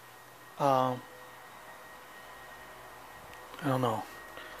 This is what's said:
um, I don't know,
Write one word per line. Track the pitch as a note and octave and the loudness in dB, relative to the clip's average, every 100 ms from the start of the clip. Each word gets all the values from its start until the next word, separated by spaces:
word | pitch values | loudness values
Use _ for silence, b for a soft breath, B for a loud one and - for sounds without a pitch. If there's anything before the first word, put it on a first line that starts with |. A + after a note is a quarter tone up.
| - - - - - - | -16 -16 -16 -16 -14 4
um, | C#3+ C3 B2+ B2+ - - - - - - - - - - - - - - - - - - - - - - - - - - | 8 8 8 4 -4 -14 -14 -14 -14 -14 -14 -14 -14 -14 -14 -14 -12 -12 -12 -12 -12 -12 -12 -12 -12 -12 -12 -12 -10 0
I | C#3+ | 4
don't | B2+ | 6
know, | B2 G#2+ - - - - B B | 6 4 0 -8 -10 -10 B B